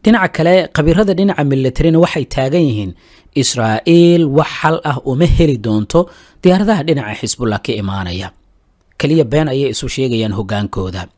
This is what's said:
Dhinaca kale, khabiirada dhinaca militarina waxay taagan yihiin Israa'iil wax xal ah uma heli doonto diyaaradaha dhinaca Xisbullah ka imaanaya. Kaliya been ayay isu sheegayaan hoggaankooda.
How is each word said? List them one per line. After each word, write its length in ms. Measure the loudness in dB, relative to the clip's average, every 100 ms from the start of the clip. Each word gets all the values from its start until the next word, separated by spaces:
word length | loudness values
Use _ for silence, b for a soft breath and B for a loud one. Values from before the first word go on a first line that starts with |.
Dhinaca 260 | 4 2 0
kale, 260 | 0 2 2 2
khabiirada 400 | 0 2 2 2
dhinaca 300 | 0 0 0
militarina 540 | 0 0 -2 0 2 4
waxay 260 | 2 0 -6
taagan 360 | -4 -2 0
yihiin 300 | 0 0 -6 -10 b b b -2
Israa'iil 880 | -2 -2 -2 -2 4 6 6 4 2
wax 240 | 0 0 -2
xal 160 | -2 -2
ah 140 | -4 -6
uma 220 | -4 0 2
heli 300 | 4 2 0
doonto 420 | -2 -2 0 0 0 B B B
diyaaradaha 400 | 2 2 2 0
dhinaca 320 | 0 -2 -2 -8
Xisbullah 400 | -8 -4 -4 -4
ka 140 | -4
imaanaya. 560 | -6 -4 -6 -8 -8 -12 _ _ _ _ _ _ _
Kaliya 240 | -2 0
been 240 | 2 0 -2
ayay 220 | -2 -4
isu 160 | -4 -8
sheegayaan 440 | -4 -2 -2 -2
hoggaankooda. 720 | -4 -4 -4 -4 -6 -8 -8 -14